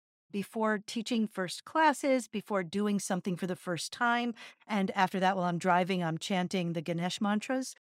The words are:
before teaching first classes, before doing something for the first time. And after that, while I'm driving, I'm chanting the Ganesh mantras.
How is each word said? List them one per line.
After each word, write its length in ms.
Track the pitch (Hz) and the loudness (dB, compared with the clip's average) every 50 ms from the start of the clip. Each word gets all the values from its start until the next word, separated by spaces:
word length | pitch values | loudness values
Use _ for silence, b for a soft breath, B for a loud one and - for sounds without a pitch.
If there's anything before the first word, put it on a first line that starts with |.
| _ _ _ _ _ _ - | _ _ _ _ _ _ -6
before 480 | 202 190 - - 226 220 214 214 202 202 | -6 -6 -4 -4 -2 0 0 0 -2 -4
teaching 400 | - - 233 220 - 254 226 220 | -6 -6 -6 -4 -2 0 0 0
first 380 | 202 - - 185 170 - - - | 0 -2 -4 -4 -4 -6 -10 -10
classes, 640 | - - 320 320 311 277 - - 285 262 262 226 - | -4 2 4 4 4 4 2 2 2 2 2 0 -2
before 340 | - 208 - - 214 196 185 | -6 -8 -4 -2 -2 -2 -2
doing 360 | 160 - 202 208 208 202 196 | -2 -2 0 0 2 0 0
something 380 | - - 196 180 - 208 180 | 0 -2 -2 -2 0 -2 -2
for 100 | 160 - | -2 -2
the 100 | 175 185 | -4 -4
first 360 | - - 190 175 156 - - - | -4 -4 -4 -4 -4 -4 -6 -4
time. 420 | - 247 240 233 240 240 240 226 B B B B B B | 0 2 2 2 2 0 -2 -4 B B B B B B
And 240 | B 214 202 196 196 - | B 0 0 0 0 2
after 260 | 202 190 180 - 190 | 2 2 2 2 2
that, 160 | 185 185 196 | 2 2 2
while 100 | 190 175 | 2 0
I'm 120 | 175 175 170 | 0 0 0
driving, 440 | - 190 175 180 185 175 196 180 175 | 2 4 4 4 4 2 0 0 0
I'm 160 | 160 160 160 | 0 -2 -2
chanting 540 | - - 202 180 180 175 - 190 175 170 165 | -2 -2 0 0 0 0 0 -2 -2 -2 -2
the 100 | 170 151 | -4 -2
Ganesh 380 | - 170 165 170 180 - - | -2 -2 -2 -2 -2 -2 -2
mantras. 540 | 220 202 208 208 - - 262 262 262 - - - _ | 0 0 0 0 0 -2 -2 -2 -4 -6 -10 -16 _